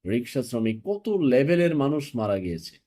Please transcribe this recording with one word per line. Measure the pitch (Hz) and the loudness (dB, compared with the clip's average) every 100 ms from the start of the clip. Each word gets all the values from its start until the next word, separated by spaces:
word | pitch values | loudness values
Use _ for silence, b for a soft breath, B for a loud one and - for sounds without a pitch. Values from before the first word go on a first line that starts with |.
রিক্সা | 90 120 120 135 | -2 -4 -2 -6
শ্রমিক, | 117 120 110 110 | -4 -2 -2 -2
কত | 190 202 226 | -6 -6 -2
লেভেলের | 202 143 123 143 175 175 | 0 4 4 4 4 2
মানুষ | 151 139 151 139 | 2 0 -2 -4
মারা | 120 107 98 | -4 0 0
গিয়েছে। | 92 85 - _ | -2 -6 -10 _